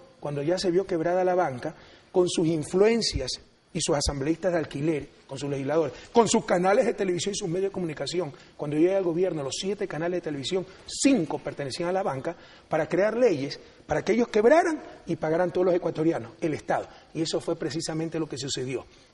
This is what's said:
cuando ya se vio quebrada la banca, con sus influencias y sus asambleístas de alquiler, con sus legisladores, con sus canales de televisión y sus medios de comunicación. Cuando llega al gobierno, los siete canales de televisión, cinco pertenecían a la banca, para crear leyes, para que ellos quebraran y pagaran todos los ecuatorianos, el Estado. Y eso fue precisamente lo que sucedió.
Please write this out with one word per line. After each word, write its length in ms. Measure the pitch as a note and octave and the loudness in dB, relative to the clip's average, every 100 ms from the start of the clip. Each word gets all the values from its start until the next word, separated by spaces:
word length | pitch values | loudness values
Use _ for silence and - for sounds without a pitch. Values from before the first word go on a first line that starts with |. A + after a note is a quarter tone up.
| - - | -20 -12
cuando 240 | D3 C#3+ | -8 -4
ya 160 | C#3+ F3+ | 0 0
se 120 | F#3+ | 2
vio 160 | E3+ F#3+ | 0 2
quebrada 380 | F3 D#3+ F3+ | 0 0 2
la 100 | F#3 | 2
banca, 400 | F3+ D#3+ B2+ D#3 - - - _ | 2 0 -2 -8 -12 -20 -20 _
con 160 | F#3 F3+ | 2 2
sus 180 | F#3 D#3+ | 2 2
influencias 840 | E3 C#3+ F3+ G#3+ A#3 - - B2+ - - _ _ | 2 0 4 6 4 0 -2 -6 -10 -14 _ _
y 60 | F3 | -4
sus 160 | D#3+ D3 | 0 0
asambleístas 560 | C#3+ C#3+ C#3 E3 F#3+ | 0 -2 -2 0 0
de 60 | E3+ | 0
alquiler, 480 | D3 C#3 D#3 D3+ - - - | -2 -4 -2 -2 -6 -16 -16
con 100 | C#3 | -8
sus 140 | C#3+ | -6
legisladores, 420 | C#3 C3+ D#3 D3+ - - | -4 0 0 0 -4 0
con 160 | A#3 G#3+ | 4 6
sus 160 | A3+ | 4
canales 420 | - F#3 F#3 G#3+ C4+ | 2 2 4 4 2
de 80 | |
televisión 380 | G#3+ G3 F3 G3+ | 0 0 -2 -2
y 40 | G3+ | -4
sus 120 | G3+ | -4
medios 220 | F3 G3 | -2 -2
de 20 | |
comunicación. 600 | F#3+ E3+ C#3+ C3+ E3+ D#3 - - - | -4 -6 -6 -6 -4 -4 -8 -18 -10
Cuando 200 | D3 D3 | -4 2
llega 200 | F3 G3 | 4 4
al 60 | |
gobierno, 400 | F3+ D#3+ F#3 D#3+ | 0 0 0 -2
los 140 | C3+ - | -6 -6
siete 300 | F#3+ G3+ G3 | -6 -4 -6
canales 300 | D3 E3+ F3+ | -4 -4 -4
de 120 | E3 | -4
televisión, 340 | C#3+ B2+ F#3+ F3 - - | -6 -4 -4 -4 -12 -12
cinco 540 | - C#4+ B3+ D#3 D3 | 0 4 4 0 -4
pertenecían 480 | D3+ - C#3 - E3+ | -6 -8 -6 -4 -2
a 40 | |
la 120 | F#3 | -2
banca, 320 | G3 C3+ C#3 E3+ - - - | -2 -4 -6 -8 -12 -20 -4
para 200 | D#3+ D3+ | -2 0
crear 280 | E3+ G#3 A3+ | 2 2 4
leyes, 420 | B3 D#3 C#3 - - - | 2 2 -4 -8 -16 -12
para 200 | - D3 | -4 -2
que 80 | - | 2
ellos 160 | A3 A#3+ | 2 2
quebraran 520 | G#3+ A3+ D#4 F4 D#4 - - - | 4 6 6 4 0 -8 -14 -8
y 100 | E3 | -4
pagaran 340 | D#3+ E3 F3+ | 0 0 0
todos 160 | F3+ F#3 | 2 2
los 80 | |
ecuatorianos, 600 | E3+ E3+ C#3+ D#3+ C#3+ A2 - | 2 0 0 0 0 -4 -6
el 140 | E3 | -4
Estado. 320 | C#3+ - C#3+ F#2+ - - | -4 -2 -2 -2 -12 -12
Y 80 | D3+ | -6
eso 180 | D#3+ F#3 | -4 -4
fue 160 | G3+ D#3+ | -4 -4
precisamente 640 | E3+ D#3+ D#3+ D#3+ D#3+ D#3+ | -4 -6 -4 -4 -4 -4
lo 80 | D#3 | -4
que 100 | C3+ | -6
sucedió. 480 | C3+ C3+ C3 B2+ - - _ | -6 -6 -4 -6 -8 -20 _